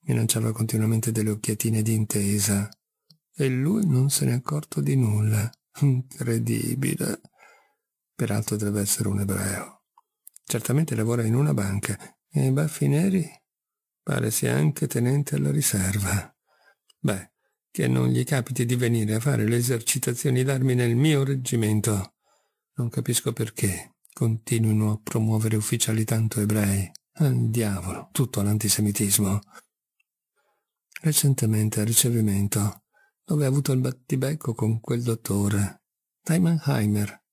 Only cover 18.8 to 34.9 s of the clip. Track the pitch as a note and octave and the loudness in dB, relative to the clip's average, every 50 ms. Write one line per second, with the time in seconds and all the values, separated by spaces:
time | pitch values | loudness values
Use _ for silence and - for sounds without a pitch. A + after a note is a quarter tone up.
18.8 | B2 A#2 A#2 A2+ G#2+ G#2+ G#2+ A2+ A#2 C#3+ C3+ A2+ G#2+ G#2+ A#2+ A#2+ A#2+ B2 B2+ A2+ | 0 0 0 0 0 0 -2 0 0 0 0 2 2 2 2 0 0 0 -2 -2
19.8 | A2+ - - B2+ - C#3+ A#2+ - - C#3 B2+ B2+ C3 C3+ C3+ C3 B2+ C3 B2+ B2 | -2 -4 -4 -2 -2 -4 -4 -2 0 0 0 2 0 0 0 2 2 2 2 2
20.8 | B2 A#2+ A#2 A#2+ C#3+ D#3+ D3+ C#3 C3+ C3+ C#3 C3 B2+ - B2 A#2 A2 G#2+ G#2+ G#2+ | 2 2 2 4 4 4 4 2 2 0 -2 -4 -4 -2 0 0 2 2 2 2
21.8 | G2+ A2+ G#2 G2 F#2 - _ _ _ _ _ _ _ _ _ _ _ _ _ - | 2 0 0 -2 -4 -6 _ _ _ _ _ _ _ _ _ _ _ _ _ -4
22.8 | A#2+ A2+ - B2+ A#2 - A#2+ - - - A#2 - A#2 A2+ - - - G2+ F#2 E2+ | -4 -4 -4 -4 -2 -2 -2 -2 -2 -4 -4 -4 -6 -6 -4 -4 -2 -2 -2 -6
23.8 | - - _ _ _ _ _ - B2 A2+ A2 A2 _ - B2 A2+ A2+ A2 G#2+ G#2+ | -10 -16 _ _ _ _ _ -2 0 0 0 -2 _ -2 0 2 2 4 4 4
24.8 | G#2+ G#2+ G#2+ G#2+ _ - - A#2 A2 A2 A2 A2 A2 A2 A2+ G#2+ G#2+ - B2 A#2 | 2 2 0 -2 _ -4 -2 0 2 2 2 2 0 0 0 0 0 -2 0 0
25.8 | - - A2+ A2 G#2+ - A#2 A2+ A2+ G#2+ - - G#2 G#2 G#2+ G#2+ G#2 G2+ G2 G2 | 0 0 0 0 0 0 0 0 0 0 0 0 0 2 2 2 2 2 0 0
26.8 | G2 - - - _ _ _ - D#3 C3+ B2+ B2 A#2+ A2+ A2 A#2 A2+ G#2 G2 F#2 | -2 -4 -10 -20 _ _ _ 0 2 2 2 2 0 0 0 0 0 0 -2 -4
27.8 | F2+ F#2 - - - _ - - C3 - - G#2+ G2 G#2 G#2 G#2+ G#2+ G#2 - - | -6 -8 -10 -10 -12 _ -2 -2 -2 -2 0 -2 0 2 0 0 2 0 0 2
28.8 | G#2+ G#2 G2+ - G#2+ G2+ G2+ - G#2 F#2 G2 G#2 - _ - - _ _ _ _ | 2 0 0 0 0 2 2 2 2 2 0 -2 -4 _ -20 -20 _ _ _ _
29.8 | _ _ _ _ _ _ _ _ _ _ _ _ _ _ _ _ _ _ _ _ | _ _ _ _ _ _ _ _ _ _ _ _ _ _ _ _ _ _ _ _
30.8 | _ _ _ - - D#3+ D3+ - - C#3 C3+ - A#2+ A2 A2 G#2+ G#2+ G#2+ - G#2+ | _ _ _ -4 -2 0 0 4 4 2 2 2 2 0 2 2 0 0 0 -2
31.8 | G#2 A2+ A#2 - - B2 A#2+ A#2 A2 G#2 G2 G2 G2+ G2+ - G#2+ G2+ G2+ - - | -2 2 2 2 2 2 2 2 2 2 2 0 0 0 0 0 -2 -2 -4 -6
32.8 | _ _ _ _ _ _ _ _ _ - F3 D3+ C#3+ C3 C3+ D3 C#3 - C3+ B2+ | _ _ _ _ _ _ _ _ _ -2 0 0 2 2 0 0 0 2 0 0
33.8 | B2+ B2+ B2+ _ _ - D3 C3 C3 C3+ D#3 D3+ - B2 A2+ - A2 G#2+ A2+ A2+ | 0 -2 -4 _ _ -4 -2 -2 0 -2 -4 -4 -4 -6 -4 0 0 0 0 -2
34.8 | - - | -2 -4